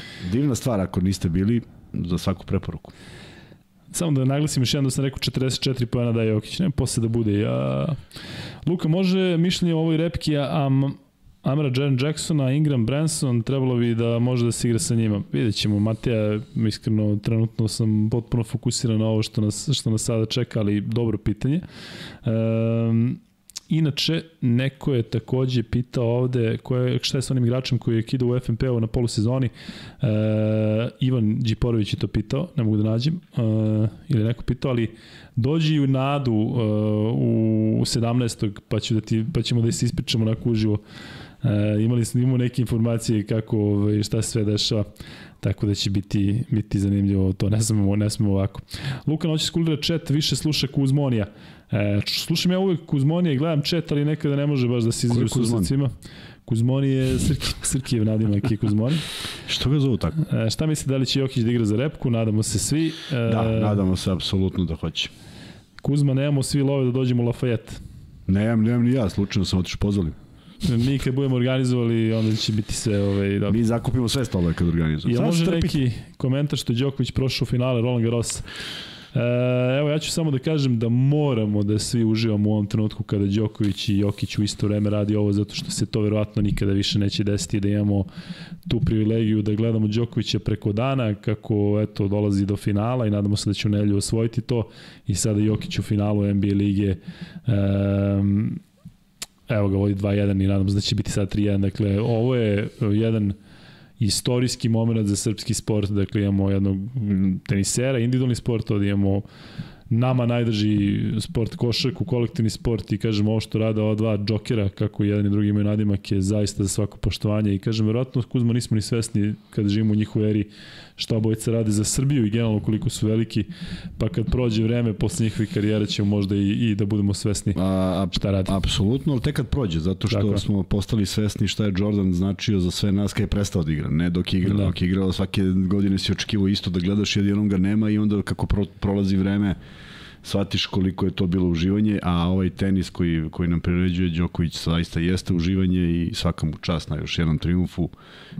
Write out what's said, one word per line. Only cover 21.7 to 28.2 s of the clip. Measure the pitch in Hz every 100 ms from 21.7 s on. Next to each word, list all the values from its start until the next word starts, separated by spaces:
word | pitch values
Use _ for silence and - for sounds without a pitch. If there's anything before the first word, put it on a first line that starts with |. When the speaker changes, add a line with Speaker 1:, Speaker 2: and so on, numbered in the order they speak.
| - - - - -
Speaker 2:
Ehm, | - 113 113 113 113 113 117 113 120 - - _ _ - -
inače, | 160 156 - - 165 - -
neko | 127 120 135 - 151
je | 127
takođe | 113 117 - 127 131 127
pitao | 113 123 - 131 117
ovde | 120 127 123 113 113
ko | - 127
je, | 123 123
šta | - 139
je |
sa | -
onim | 131
igračem | 117 127 - 123
koji | - 113
je |
kidao | 113 131